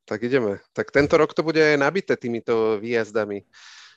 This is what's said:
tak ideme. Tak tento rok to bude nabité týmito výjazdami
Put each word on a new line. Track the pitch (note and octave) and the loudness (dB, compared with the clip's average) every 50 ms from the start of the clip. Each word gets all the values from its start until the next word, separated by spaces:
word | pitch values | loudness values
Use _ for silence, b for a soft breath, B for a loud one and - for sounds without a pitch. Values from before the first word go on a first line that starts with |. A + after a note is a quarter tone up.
| _ | _
tak | - G#2+ G#2 | -8 -8 -6
ideme. | A2+ B2 C3 C3+ A#2 G#2 G2 G2+ _ _ - - | -4 -2 -2 0 0 0 -4 -4 _ _ -8 -8
Tak | A2 - - | -6 -2 2
tento | C#3 C#3+ C#3+ F3 D#3 | 2 2 4 4 2
rok | D#3 D3+ - | 2 2 0
to | - | -2
bude | D#3 D#3+ D#3 D#3 D#3 D3+ D3+ C#3+ | -2 0 2 2 4 4 4 2
nabité | C#3 C#3 E3 G3 - - B2+ | 2 0 0 -2 -2 -2 -2
týmito | - - B2 A#2 A2+ - - A#2 A2+ A2 A2 A2 G2+ | -2 -2 -6 -6 -6 -2 -2 0 0 2 0 0 -2
výjazdami | G#2+ A#2 A#2+ A2+ A2 G#2 G#2 A2 G#2+ G#2 G2+ G2+ - _ B B B B B B B B B | -2 -2 -2 -2 -2 -2 -2 -4 -2 -2 -6 -10 -10 _ B B B B B B B B B